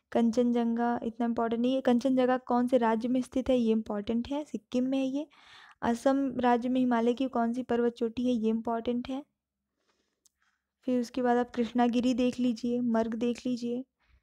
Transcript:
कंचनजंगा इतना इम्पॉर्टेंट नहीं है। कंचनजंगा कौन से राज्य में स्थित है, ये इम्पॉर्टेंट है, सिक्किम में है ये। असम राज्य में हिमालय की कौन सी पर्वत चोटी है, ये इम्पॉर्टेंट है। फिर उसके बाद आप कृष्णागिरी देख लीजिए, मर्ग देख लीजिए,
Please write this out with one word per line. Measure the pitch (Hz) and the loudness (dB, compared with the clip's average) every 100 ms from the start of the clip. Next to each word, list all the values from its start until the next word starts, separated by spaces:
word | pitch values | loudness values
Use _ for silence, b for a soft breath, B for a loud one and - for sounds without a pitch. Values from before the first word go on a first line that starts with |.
| _ | _
कंचनजंगा | 233 233 233 240 240 233 233 240 240 | 2 2 2 2 2 0 0 -2 -2
इतना | 233 - 233 | -4 -4 -2
इम्पॉर्टेंट | 233 233 226 | -2 -2 0
नहीं | 247 269 | 0 2
है। | |
कंचनजंगा | 262 240 269 254 254 254 | 2 2 2 2 2 0
कौन | - 247 247 | 0 0 2
से | 254 | 2
राज्य | 233 226 240 | 2 0 0
में | 254 | -2
स्थित | 247 262 254 | -2 -2 2
है, | 254 | 2
ये | 226 | 2
इम्पॉर्टेंट | 220 220 208 202 233 240 | 0 -2 -6 -4 -4 -4
है, | 285 | -6
सिक्किम | 302 220 - 247 | -6 -10 -4 -2
में | 262 269 | 0 0
है | 262 | -2
ये। | 269 302 B B B B B | -4 -6 B B B B B
असम | 226 233 269 269 277 247 | -2 0 2 2 0 0
राज्य | 247 240 247 | 2 2 2
में | 254 | 0
हिमालय | 247 233 233 | 2 2 2
की | 240 262 | 0 -2
कौन | 240 233 | -2 -2
सी | 240 | -2
पर्वत | 247 233 240 | -2 0 0
चोटी | 233 226 226 247 | 0 -4 0 0
है, | |
ये | 240 220 | 0 0
इम्पॉर्टेंट | 226 226 226 226 240 247 | 0 -2 -4 -2 -4 -4
है। | 262 294 _ _ _ _ _ _ _ _ _ _ _ _ _ _ _ - | -8 -10 _ _ _ _ _ _ _ _ _ _ _ _ _ _ _ -4
फिर | 247 | -2
उसके | 240 - | -2 -2
बाद | 247 240 | 0 0
आप | 240 | 0
कृष्णागिरी | - 226 240 240 240 247 | -4 -2 2 2 2 0
देख | 247 247 247 | 2 0 0
लीजिए, | 247 226 240 240 | -2 -2 -2 -2
मर्ग | 247 226 226 226 | 0 0 0 -2
देख | 240 233 254 | -2 -2 -4
लीजिए, | 240 240 240 262 _ _ _ | -4 -4 -6 -8 _ _ _